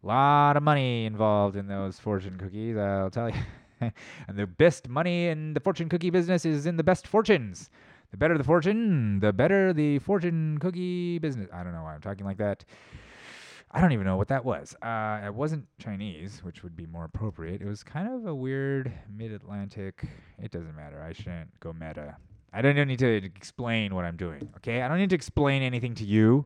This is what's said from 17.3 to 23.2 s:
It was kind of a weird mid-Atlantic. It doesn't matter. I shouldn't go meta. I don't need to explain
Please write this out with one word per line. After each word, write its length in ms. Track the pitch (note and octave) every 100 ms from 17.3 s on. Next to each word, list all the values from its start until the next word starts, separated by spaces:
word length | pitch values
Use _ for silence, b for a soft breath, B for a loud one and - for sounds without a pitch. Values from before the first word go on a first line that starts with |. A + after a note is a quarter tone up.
| - E2 F#2+
It 60 | G2+
was 160 | G2+
kind 240 | - D3 G#3
of 200 | B3+ A3
a 80 | C#3+
weird 580 | B2+ C3+ C3+ C#3 B2+ - G#2
mid-Atlantic. 920 | G#2 A2+ G#2 - G2+ G2 G#2 F#2+ - - B B B
It 100 | G#2
doesn't 240 | F2 D#2+ D2+
matter. 260 | D2 D2
I 100 | D#2
shouldn't 480 | E2 - E2+ D#2 _
go 140 | E2+
meta. 420 | E2 D#2+ D2 D2 - - - _
I 80 | G2+
don't 140 | C3 C#3+
need 240 | C#3+ B2+
to 160 | B2+
explain 800 | A2